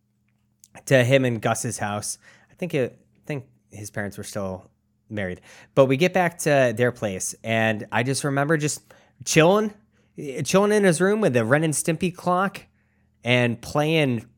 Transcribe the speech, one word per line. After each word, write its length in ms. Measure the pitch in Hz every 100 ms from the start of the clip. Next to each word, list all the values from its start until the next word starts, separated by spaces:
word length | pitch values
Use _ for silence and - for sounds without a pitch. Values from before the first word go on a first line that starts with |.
| _ _ _ _ _ _ _ - -
to 180 | 135
him 200 | 120 135
and 160 | 127 113
Gus's 360 | 120 113 123 -
house. 400 | 104 104 - - - _ _
I 40 |
think 180 | - 175
it, 240 | 143 117 - _ _
I 40 | -
think 180 | 143 - _ _
his 200 | 104 104
parents 260 | 110 101 104
were 80 |
still 460 | - 107 95 92 - _ _ _ -
married. 320 | 104 92 90 - - -
But 120 | 143 131
we 100 | 135
get 160 | 180
back 240 | 185 175 -
to 320 | 160 143 123 110
their 160 | 123
place, 420 | - 104 92 - -
and 420 | 113 113 110 107 -
I 100 | 110
just 220 | 123 131
remember 320 | 147 139 143 156
just 240 | 147 - _ - _ _
chilling, 500 | - 160 165 208 214 - _ _ _ - 147 127
chilling 280 | - 190 208
in 120 | 214
his 160 | 190 160
room 200 | 190 220
with 120 | 185
the 100 | 120
Ren 200 | 110 147
and 100 | 160
Stimpy 400 | 139 - 160 180
clock 480 | - 180 180 196 - - _ _ _ _ _
and 360 | 120 123 120 110
playing 680 | - 147 151 165 139 113 -